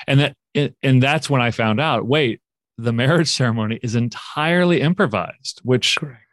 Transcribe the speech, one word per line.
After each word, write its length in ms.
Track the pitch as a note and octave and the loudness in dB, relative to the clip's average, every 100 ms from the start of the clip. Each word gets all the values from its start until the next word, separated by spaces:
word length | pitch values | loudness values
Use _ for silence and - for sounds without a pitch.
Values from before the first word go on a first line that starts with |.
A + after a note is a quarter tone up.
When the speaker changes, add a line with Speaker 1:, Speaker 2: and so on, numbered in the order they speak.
| - | 0
Speaker 1:
and 140 | C#3 | 2
that, 140 | C#3+ - _ | 2 -4 _
and, 200 | C#3+ C#3+ - | -2 -2 -2
and 200 | C#3 B2+ | 2 4
that's 260 | C3+ D#3 - | 4 0 0
when 120 | C3+ | 0
I 80 | A#2+ | 0
found 300 | A2+ A2+ G#2+ | 0 0 0
out, 260 | D#3 A#2 A2 | 0 -2 0
wait, 340 | D3+ D#3 F3 _ _ _ - | 0 0 -2 _ _ _ -6
the 160 | A#2 | -4
marriage 360 | A#2 C3 E3+ D#3 | 0 2 2 0
ceremony 520 | - B2+ A2+ G#2+ A#2 | 0 0 0 -4 -4
is 120 | A#2+ A#2 | -2 -2
entirely 840 | A#2 - - D3+ D#3+ F3 F3 E3 | -2 -6 -10 -4 0 2 2 2
improvised, 800 | D3 F3+ B2+ G2+ E2+ - - - | 2 0 0 -2 -6 -10 -16 -8
which 320 | A#2+ A2 - - | -2 0 0 -2
Speaker 2:
Correct. 240 | D3 A#2 _ | -6 -14 _